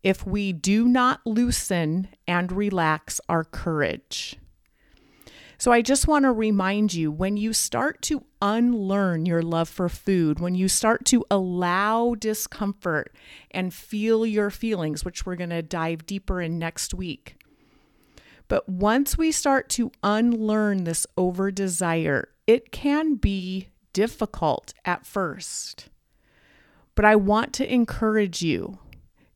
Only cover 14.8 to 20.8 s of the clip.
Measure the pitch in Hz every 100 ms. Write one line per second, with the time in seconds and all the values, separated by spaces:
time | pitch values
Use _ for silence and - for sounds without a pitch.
14.8 | 156 143 180 - - 180 175 170 160 175
15.8 | 165 165 160 196 - 180 165 165 165 -
16.8 | - 185 185 - - - _ _ _ _
17.8 | _ _ _ - - - _ 208 - 185
18.8 | 202 240 277 - 320 311 285 269 - -
19.8 | 233 _ 202 214 240 233 214 214 208 196